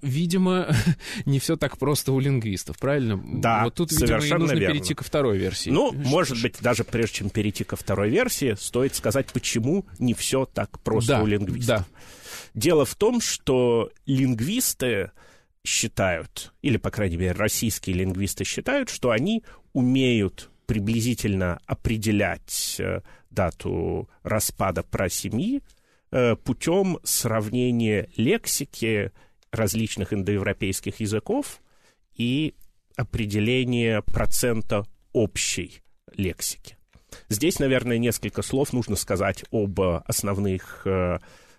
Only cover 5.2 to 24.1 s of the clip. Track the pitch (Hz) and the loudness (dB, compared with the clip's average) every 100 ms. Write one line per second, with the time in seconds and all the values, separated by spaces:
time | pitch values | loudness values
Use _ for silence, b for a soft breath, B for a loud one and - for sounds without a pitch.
5.2 | 131 98 92 92 - 151 269 139 135 160 | 2 2 0 -2 0 2 2 0 2 2
6.2 | 175 120 120 - 120 113 - 117 113 - | 2 0 -2 0 0 0 0 0 0 -2
7.2 | 98 110 104 - - - - 95 104 165 | -4 -2 -2 -2 -6 -6 -2 0 2 2
8.2 | 247 - 135 98 - 120 135 - 117 139 | 0 0 0 -2 -2 0 0 0 0 0
9.2 | 127 123 - 120 117 196 - - 127 113 | 0 -4 -2 0 0 0 -2 -2 0 0
10.2 | - 131 131 - 107 - - 110 117 131 | 0 0 0 -4 -6 -6 -2 0 2 2
11.2 | 107 104 98 82 120 110 90 B B B | 2 0 0 -2 0 0 0 B B B
12.2 | B B B - 139 156 127 - 214 247 | B B B -2 4 4 4 2 2 2
13.2 | - - - 127 123 117 110 - - 135 | 0 -2 0 4 4 4 0 -6 -2 2
14.2 | 135 113 131 240 240 - 131 101 87 - | 4 2 0 0 -2 -2 -2 0 -2 -8
15.2 | b b b _ - - 113 - 95 82 | b b b _ -4 -2 -2 0 0 0
16.2 | - - - - - 110 104 - 98 85 | -4 -14 -18 -6 0 0 0 -2 -2 0
17.2 | 92 87 107 - 113 - - 90 95 92 | 0 0 0 0 -2 -2 -2 -2 -2 -2
18.2 | 98 - 95 - - 277 254 - 123 113 | -4 -4 -6 -4 -2 -2 -2 -2 0 2
19.2 | 175 226 B B - 139 123 135 131 117 | 2 -2 B B -6 0 2 4 4 4
20.2 | 95 - - _ - 107 101 113 117 113 | 2 -2 -14 _ -4 -2 0 0 0 0
21.2 | 110 95 90 85 - - 117 110 107 104 | 0 0 0 -2 -6 -6 -2 -2 2 2
22.2 | 95 87 - - - - 95 92 B B | 2 -2 -6 -6 -6 -4 -4 -4 B B
23.2 | B - 87 - 95 90 87 87 - | B -2 -2 -2 -4 -2 -2 -4 -6